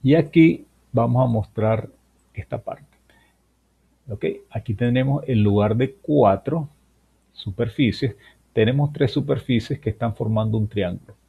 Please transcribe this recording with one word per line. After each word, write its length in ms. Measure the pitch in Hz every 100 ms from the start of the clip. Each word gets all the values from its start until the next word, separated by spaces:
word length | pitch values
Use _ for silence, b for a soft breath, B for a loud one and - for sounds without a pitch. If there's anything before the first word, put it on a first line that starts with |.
Y 120 | 131
aquí 500 | 156 151 170 165 - - _ _
vamos 320 | 120 120 123
a 80 | 127
mostrar 600 | 113 101 - 107 113 - _ _ _ _
esta 240 | - - 117
parte. 300 | - - - _ _ b b _ _ _ _ _ _ _ -
Ok, 160 | 101 82 - -
aquí 220 | 110 -
tenemos, 500 | 101 120 123 135 143 -
en 160 | 117
lugar 340 | 104 101 104 110
de 180 | 131
cuatro 760 | - - 147 107 95 - 165 147 _ _ _ _ _ _
superficies, 840 | - 104 95 113 - 123 - 131 - b b _
tenemos 360 | - 110 135 147
tres 200 | 147 139
superficies 680 | 147 143 135 - 120 - 135
que 100 | -
están 240 | - 117
formando 420 | 107 110 110 110 110
un 120 | 104
triángulo. 460 | 107 90 92 - -